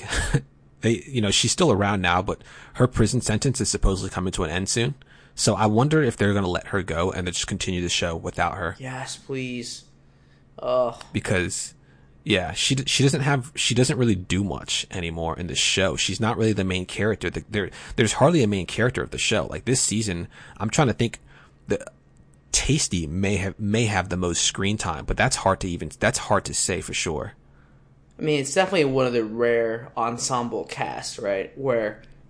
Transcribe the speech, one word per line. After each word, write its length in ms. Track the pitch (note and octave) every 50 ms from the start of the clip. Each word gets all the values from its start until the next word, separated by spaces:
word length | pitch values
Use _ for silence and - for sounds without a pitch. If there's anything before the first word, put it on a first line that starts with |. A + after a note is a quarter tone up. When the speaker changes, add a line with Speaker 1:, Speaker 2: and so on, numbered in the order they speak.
| - - - - - -
Speaker 1:
<laughs> 100 | - C3+ - - _ _ _ - - -
They, 220 | - A2+ A#2 F#2 - -
you 120 | C3+ B2
know, 120 | G#2 G2+
she's 180 | F#2+ - - A#2
still 220 | - - F#3 D3+
around 300 | G#2+ F#2 G2+ G2+ G#2 G2
now, 200 | F2+ F2 F2 F2+
but 220 | F#2+ G2 E2+ - - - - - - - -
her 120 | - B2
prison 340 | B2 - - A#2 G#2 - B2
sentence 400 | - - G#2+ G#2+ - C#3 A#2 -
is 80 | G#2 -
supposedly 420 | - G2 - G2 F#2+ F#2 F#2+ F#2+
coming 200 | - F#2+ F#2 F#2 -
to 100 | - F2+
an 60 | D2+
end 180 | D#2 F#2 F#2+ -
soon. 260 | - A#2 A#2 C#3 C#3 - - - - - - - -
So 220 | - - B2 G#2
I 100 | F2+ A2
wonder 380 | G#2+ G#2+ A2+ C3 D3+ D#3 D#3 D3
if 120 | A#2 A2
they're 160 | - G#2 G2+
gonna 140 | G2+ G2+ G2
let 220 | F2+ F2 - - -
her 160 | - G2 F2
go 260 | F#2 D#2+ E2 F2 F#2+
and 160 | - - F2+
then 80 | F2+ E2+
just 140 | - - -
continue 340 | G#2+ F#2 - - F#2 F2+
the 60 | F2 E2+
show 260 | - - F2 E2+ E2
without 400 | E2 - F2+ - - F2 E2+ -
her. 220 | - F2 E2 - -
Speaker 2:
Yes, 380 | C3 B2+ C3 B2+ B2+ B2+ -
please. 680 | - - - C#3 C3 B2+ B2+ B2 B2 A#2 A#2+ - - - - - - _ - _ _ _ _ _ _ _ _ _ -
Ugh. 340 | - B2+ B2+ B2+ B2 A#2 - - - -
Speaker 1:
Because 600 | - A2+ - - G#2+ F#2 F2+ E2+ - - - - - - - - - - - - - - -
yeah, 280 | - G#2 F#2 F2 D#2
she 220 | - - - - C#3
d-, 100 | C3 C3+
she 160 | - - - C3
doesn't 180 | C#3 C3+ A#2
have, 300 | C3+ D3 C#3+ C3+ A#2+ - -
she 200 | - - - A#2+
doesn't 220 | A#2+ B2+ B2 D#3
really 180 | - B2 A#2 G2+
do 300 | F2+ F#2 - F2+ F#2 G2+
much 420 | F#2 C#2 B1+ - - - - - -
anymore 480 | - F#2+ F2 E2 E2 E2 E2 E2 D#2+ -
in 80 | F2
the 80 | E2+ D2
show. 420 | - - - - G2 F#2+ F2+ C#2+
She's 240 | - - - F#2 -
not 160 | A2+ G#2+ A#2+
really 160 | - A2 A2
the 120 | G#2 G2 F#2+
main 200 | F#2+ F#2 F#2 F#2
character. 460 | - - - G2 A2 G#2 - - G2+
The, 140 | - - D2 -
there, 220 | G#2 G#2 F#2+ - - - - - -
there's 180 | - A#2 G#2 -
hardly 280 | - B2+ D#3 F3 D#3+
a 40 | A#2+ G#2
main 180 | G#2 F#2+ E2+
character 360 | - - - A2 B2+ - -
of 80 | C2+ -
the 80 | - -
show. 280 | - - A2 G2+ C2+
Like, 180 | - - D2+ -
this 160 | A2 C3 -
season, 480 | - - G2+ A2 A2+ G#2 F2 E2+ E2+ - - - - - - -
I'm 100 | G2+ A2+
trying 180 | - - D3+ A2+
to 60 | -
think, 260 | - A#2+ A2+ - - - - - - - - - _ - -
the 160 | - - - - - _ _ _ _ - - - - - _ _
Tasty 560 | - - - - C#3 D#3 - - - F2 D#2+
may 300 | D2 D#2+ F#2+ G2 G2 G#2
have, 220 | E2+ F#2+ G2 - -
may 260 | A2 G2+ G#2 A2+ A#2+
have 220 | G#2+ G#2+ F#2 F2+ -
the 80 | F2+
most 260 | F2+ F2+ F2 E2+ -
screen 340 | - - - - F#2+ G2 G#2+ -
time, 260 | - F#2 D#2+ - -
but 120 | - -
that's 200 | - G#2+ A#2+ -
hard 240 | - - G2 F#2+ -
to 80 | - F#2
even, 220 | F2 E2+ F2 D2+ - -
that's 180 | - A2 B2 -
hard 260 | - - G#2+ G2 -
to 80 | - -
say 260 | - - - F#2 E2
for 120 | - - F#2+
sure. 400 | - - F#2 D#2 C#2 A#1 - - - - - - - - - - - - - - - _ - _ -
Speaker 2:
I 40 |
mean, 180 | - D#3 D3+ C#3+
it's 120 | C3+ C#3 -
definitely 320 | F#3+ F#3 F#3 G3 F3 D3
one 200 | C3+ C3 C3 B2+
of 60 | B2
the 120 | A#2+ A#2+ A2
rare 680 | G#2+ A2 A#2 A#2+ A#2+ A#2 A#2 A2+ A2+ A2+ A#2 B2 - -
ensemble 680 | B2 A2+ A#2 A#2+ A#2+ - - C3+ B2 A#2+ A#2 A2+ G2+ -
casts, 540 | - - C#3 B2+ D#2 B1 - - - - -
right? 380 | A#2 G2 G2+ G2 F#2 - -
Where 460 | - C3+ C3 A#2+ A#2 G#2+ G#2+ G#2+ - - - - - -